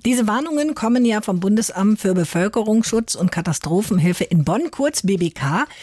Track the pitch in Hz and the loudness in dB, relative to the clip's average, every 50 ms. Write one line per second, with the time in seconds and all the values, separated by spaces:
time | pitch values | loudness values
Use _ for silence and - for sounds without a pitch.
0 | - 233 254 247 233 214 214 240 294 339 311 294 294 311 302 - 226 226 240 254 | -2 0 0 0 0 0 0 -2 -2 -2 -2 -2 -2 -2 -2 -2 -2 0 2 2
1 | 247 233 214 214 214 - 190 175 180 196 214 220 220 - - 180 196 208 214 - | 2 2 0 0 -2 -2 -2 0 0 2 2 2 0 -2 -2 0 2 2 2 2
2 | - 190 185 180 165 - - 170 180 208 - 240 214 214 214 226 220 - - 226 | 2 0 2 2 0 0 0 0 -2 0 0 -2 0 2 2 2 2 2 0 -2
3 | 226 - - - 185 180 - 175 165 185 147 - - 147 165 185 214 - 202 180 | -2 -2 -2 -2 0 0 0 -2 -2 -2 -4 -4 -2 0 0 0 0 0 2 2
4 | 147 180 175 - - - 180 165 147 175 180 247 339 320 - - 277 302 302 - | 2 2 2 0 -2 0 2 2 2 2 0 0 -2 -4 -2 -2 -2 0 0 0
5 | - 190 196 175 175 165 - - 135 139 156 190 294 - - - | 0 0 0 0 0 -2 -2 -4 -4 -2 0 0 -2 -4 -6 -14